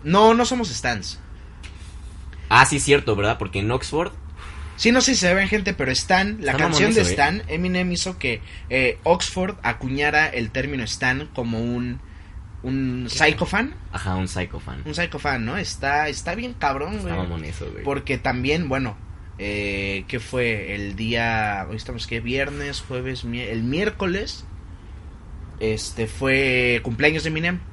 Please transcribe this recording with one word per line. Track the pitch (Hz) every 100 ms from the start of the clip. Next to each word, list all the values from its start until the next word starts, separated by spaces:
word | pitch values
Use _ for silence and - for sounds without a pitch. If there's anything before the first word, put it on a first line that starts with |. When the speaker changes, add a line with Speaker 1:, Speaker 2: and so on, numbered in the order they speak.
Speaker 1:
No, | 147 190 220
no | 233 240
somos | 254 208
stans. | 113 123 110 90 - - - - - - - - - - - - - -
Speaker 2:
Ah, | 117 131
sí, | 139
cierto, | 143 139 - 101
¿verdad? | 104 113
Porque | 95 98
en | 104
Oxford | 127 - 147 185 - - - - - - -
Speaker 1:
Sí, | 226
no | 254
sé | 254
si | 247
se | 180 190
ven, | 190
gente, | 214 202 190
pero | 131
Stan, | 131 - 185 202 214
la | 139
Speaker 2:
Está | 131
mamón | -
Speaker 1:
canción | 151 214 226
de |
Speaker 2:
eso, | 185
¿eh? |
Speaker 1:
Stan, | - 147 165 -
Eminem | 160 180 180 180
hizo | 175 185 180
que, | 131 110 - - -
eh, | 131 127 -
Oxford | 160 175 - 185 185 202
acuñara | 117 117 131 135 147 151 156
el | 123 110
término | 135 139 139 110
Stan | - 127 131 151 -
como | 113 113
un, | 120 120 123 123 - - - - - -
un | 127 135 131 127 120
Speaker 2:
¿Qué? | -
Speaker 1:
psycho | 156 156 170
fan. | 196 269 - -
Speaker 2:
Ajá, | - 95 92
un | 92
psycho | 95 90 -
fan. | - -
Speaker 1:
Un | 151 151
psycho | 175 151
fan, | 147 131 113
¿no? | 180
Está, | 117 - 135 147 151
está | 139 -
bien | 196 247 240
cabrón, | 180 175 220 214
Speaker 2:
Está | 190
Speaker 1:
güey. | 170
Speaker 2:
mamón | 123 85 76
eso, | - -
güey. | -
Speaker 1:
Porque | 139 139 - 123
también, | 135 123 127 160 151
bueno, | 135 123 98 - - - -
eh, | 101 104 101 98 98 98 92
¿qué | 123
fue? | - 127 120 107 85
El | 101 101 95
día, | 113 117 117 110 107 101 95
hoy | 110
estamos, | - 120 -
¿qué? | 117
Viernes, | 117 131 139 147 143 131 -
jueves, | 127 127 127
mi-, | 120 120
el | 113 113
miércoles | 117 151 208 - 190 190 262 - - - - - - - - - - - - -
este, | 110 110 - - 110
fue | - 135 131 135 127 123 120
cumpleaños | 123 113 147 156
de | 160
Eminem. | 156 170 180 -